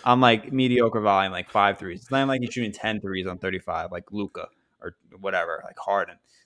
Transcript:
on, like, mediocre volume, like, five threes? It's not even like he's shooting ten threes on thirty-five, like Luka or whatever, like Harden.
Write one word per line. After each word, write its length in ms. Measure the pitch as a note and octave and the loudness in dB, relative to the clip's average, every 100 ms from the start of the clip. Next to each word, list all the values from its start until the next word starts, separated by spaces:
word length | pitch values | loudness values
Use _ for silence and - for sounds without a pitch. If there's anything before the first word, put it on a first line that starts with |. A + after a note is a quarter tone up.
on, 160 | B2+ B2 | 2 6
like, 320 | B2 A2+ - | 6 6 2
mediocre 480 | C3 B2+ B2 A#2 A2 | 0 2 4 2 2
volume, 300 | G#2 G2 F#2+ | 4 4 2
like, 200 | F#2 - | -2 -2
five 280 | G#2+ G2+ F#2+ | 2 4 2
threes? 220 | G2 - | -6 -12
It's 100 | - | -4
not 80 | C3+ | 0
even 100 | C3+ | 0
like 120 | C3 | -2
he's 120 | A#2 | -4
shooting 200 | B2 A2 | -4 -6
ten 280 | - A2 G#2+ | -4 -4 -4
threes 280 | G2 F#2+ F#2 | -4 -6 -6
on 100 | F2+ | -6
thirty-five, 540 | F#2+ F#2 - E2 F2 | -6 -6 -6 -6 -6
like 180 | F2 - | -10 -10
Luka 380 | G#2 G2 F2 - _ _ _ | -8 -6 -8 -14 _ _ _
or 140 | F2 - _ G2 | -16 -16 _ -12
whatever, 420 | F#2+ F#2 E2+ D#2+ | -4 -2 -2 -6
like 140 | - - | -10 -10
Harden. 380 | - G2+ F#2 - _ _ | -2 -2 -2 -8 _ _